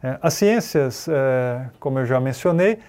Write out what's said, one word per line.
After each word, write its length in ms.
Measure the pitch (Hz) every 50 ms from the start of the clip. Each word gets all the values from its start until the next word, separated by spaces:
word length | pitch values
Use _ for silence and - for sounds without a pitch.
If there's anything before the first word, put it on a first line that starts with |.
É, 180 | - 131 131 -
as 140 | - 165 -
ciências, 720 | - 202 202 220 240 - - - 160 139 131 120 - - -
é, 560 | 160 139 135 135 127 127 123 123 120 123 131 127 - _
como 200 | - 143 131 131
eu 60 | 131
já 140 | 120 131 131
mencionei, 600 | 127 135 127 - - 180 170 165 185 202 226 220 -